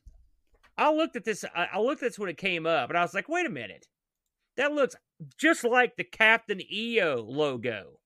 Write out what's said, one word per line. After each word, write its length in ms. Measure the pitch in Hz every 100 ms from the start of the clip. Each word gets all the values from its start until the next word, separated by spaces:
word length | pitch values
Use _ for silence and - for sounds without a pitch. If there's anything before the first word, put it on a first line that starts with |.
| - - _ _ _ _ _ -
I 140 | 277
looked 220 | 311 320
at 80 | 240
this, 220 | 220 196 202
I, 120 | 165 175
I 60 | 190
looked 240 | 240 302
at 60 | 240
this 100 | -
when 100 | 196
it 80 | 160
came 280 | 190 170
up, 240 | 160 160 120
and 80 | 170
I 40 |
was 120 | 175
like, 160 | 190 -
"Wait 160 | 349
a 40 | 330
minute. 380 | 139 104 78 _ _ _ _ _ _ _ -
That 160 | 285
looks 220 | 294 247 - _ - 147 -
just 260 | 311 320
like 320 | 240 247 277
the 80 | -
Captain 580 | - - 220 226 214 196
E 400 | - 196 233 226
O 140 | 170
logo." 840 | 123 107 139 151 123 120 107 87 -